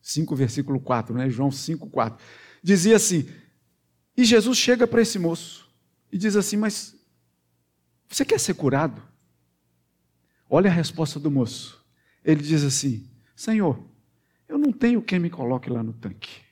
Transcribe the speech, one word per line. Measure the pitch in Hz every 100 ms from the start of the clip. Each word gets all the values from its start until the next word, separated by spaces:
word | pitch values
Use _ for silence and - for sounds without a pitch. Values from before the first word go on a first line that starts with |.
Cinco, | - 151 156 143
versículo | 131 127 135 135
quatro, | 135 123 110 123
né? | 131
João | 120 139
cinco, | 139 - 160 -
quatro. | - 113 110 - - - -
Dizia | 170 196 185
assim, | 220 214 175 135 - _ _ _ _ _ _ _ -
e |
Jesus | 240 226 214 254
chega | - 247 233
para | 233
esse | 220 196
moço | 170 165 - - _ _ _ _ _
e | 202
diz | 214 202
assim, | 196 208
"Mas | 214 208 - _ _ _ _ _ _ _ _ _ _ _ _
você | -
quer | 277 427
ser | -
curado?" | 185 143 139 156 107 - _ _ _ _ _ _ _ _ _ _ _ _ _ _
Olha | 151 196
a |
resposta | 170 160 - 156 147
do | 151
moço. | 139 113 - - - _ _ _ _
Ele | - 156
diz | 147 160
assim, | 143 135 139 113 - - _
"Senhor, | _ - 220 185 127 - _ _ _ _ _ _
eu | 285
não | 294
tenho | - 233 240
quem | - 185
me | 170
coloque | 170 123 127 -
lá | 123
no | 113
tanque | 113 104 95 - - _